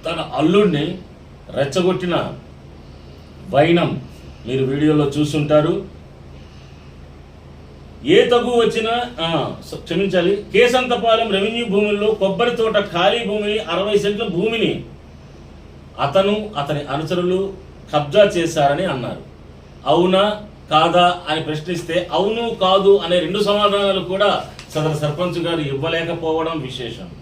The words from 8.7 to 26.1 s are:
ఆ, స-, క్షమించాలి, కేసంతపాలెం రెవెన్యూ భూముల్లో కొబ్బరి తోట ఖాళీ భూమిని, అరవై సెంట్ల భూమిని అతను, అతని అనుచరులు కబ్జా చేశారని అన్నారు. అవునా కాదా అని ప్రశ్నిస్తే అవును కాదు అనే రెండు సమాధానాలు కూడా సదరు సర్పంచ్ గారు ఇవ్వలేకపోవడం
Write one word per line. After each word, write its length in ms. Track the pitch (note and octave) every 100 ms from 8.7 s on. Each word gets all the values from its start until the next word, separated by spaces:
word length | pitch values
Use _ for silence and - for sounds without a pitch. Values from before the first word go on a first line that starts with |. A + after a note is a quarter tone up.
| A#3 A3 A#3+ A#3+ - E3
ఆ, 300 | D#3 B2 - -
స-, 100 | - -
క్షమించాలి, 480 | E3 G3 F3 F3 G3+ -
కేసంతపాలెం 760 | G3 A#3+ B3 B3 A#3+ A3+ A3 A3+
రెవెన్యూ 340 | G3 G#3+ A#3 A3+
భూముల్లో 440 | G3 G#3 G3+ G#3
కొబ్బరి 420 | G#3+ F#3+ F3+ A#3+ A#3+
తోట 200 | A3 G3+ -
ఖాళీ 320 | E3+ F#3+ A#3 G3
భూమిని, 320 | G#3 G#3 G#3+
అరవై 380 | E3 F3 G3+ G3+
సెంట్ల 300 | G#3 G#3 G#3+
భూమిని 560 | E3 G#3+ A3+ E3+ - - - - - - - - - - - - -
అతను, 360 | C#3 F#3+ G3 G#3+ G#3 C#3+
అతని 240 | C#3+ C#3+ C3
అనుచరులు 600 | C#3+ D#3 F3 F3+ F#3+ G3 - - - -
కబ్జా 300 | D3+ C#3+ G3
చేశారని 640 | G3+ F3 E3 - C#3+ D3 F#3
అన్నారు. 380 | C3+ A#2 - - - - - - - -
అవునా 380 | E3 F3+ F#3+ G#3 G#3 - - -
కాదా 340 | D#3 E3 F3 F3 F3 -
అని 120 | D#3
ప్రశ్నిస్తే 680 | C#3+ D3+ F3+ E3+ - E3+ F3
అవును 320 | D#3 G3+ A3+ A#3 G#3+
కాదు 320 | F#3 F#3+ G3 G3 E3
అనే 140 | F3+
రెండు 200 | D#3+ G3
సమాధానాలు 600 | G3+ G#3 G3+ G3+ G3+ F#3
కూడా 300 | F3 F#3+ G3+ E3+ - - - D#3
సదరు 220 | D#3 D3+
సర్పంచ్ 420 | G3 - F3+ F3 E3+
గారు 140 | E3
ఇవ్వలేకపోవడం 1000 | C#3+ C3+ D#3+ E3 E3